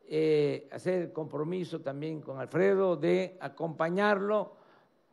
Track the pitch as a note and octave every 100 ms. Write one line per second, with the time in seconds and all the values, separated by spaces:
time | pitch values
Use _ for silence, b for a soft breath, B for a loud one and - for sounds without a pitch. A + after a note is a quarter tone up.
0 | - D#3 D#3+ D3+ D3 C3+ - C3+ F3+ F#3
1 | E3 - D#3 C#3 D3+ F#3 E3+ D#3+ C#3 C3+
2 | D#3 D#3 B2+ C3+ B2 D#3 G3 F#3+ F#3+ E3
3 | E3+ F3+ F3+ - C#3 - E3 D3+ C3 F3+
4 | G#3 G3+ G3+ G#3+ F#3+ b b b b _
5 | _